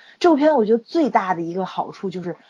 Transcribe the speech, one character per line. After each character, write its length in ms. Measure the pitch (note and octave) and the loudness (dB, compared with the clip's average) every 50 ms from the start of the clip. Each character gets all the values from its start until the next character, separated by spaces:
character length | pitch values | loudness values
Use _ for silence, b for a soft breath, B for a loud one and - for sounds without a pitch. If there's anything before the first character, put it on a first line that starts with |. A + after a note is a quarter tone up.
| b b b b | b b b b
这 100 | - F4 | 4 4
部 60 | D#4+ | 4
片 200 | C4 D4 D#4 D4+ | 6 4 2 4
我 100 | C4 G#3+ | 2 2
觉 60 | G3 | 2
得 80 | A3+ A3+ | 2 0
最 300 | - _ - E4+ D4+ A#3+ | 0 _ 0 0 0 2
大 260 | - A3 F#3+ F#3 F3+ | 2 0 0 0 -4
的 60 | E3+ | -4
一 120 | E3 E3 E3+ | -4 -6 -4
个 120 | F#3+ F#3 | -6 -6
好 260 | - - F3 - - | -6 -6 -8 -8 -8
处 180 | - - - F#3+ | -10 -10 -10 -8
就 140 | E3+ F#3 F3 | -8 -8 -8
是 120 | F3+ E3 b b b | -8 -10 b b b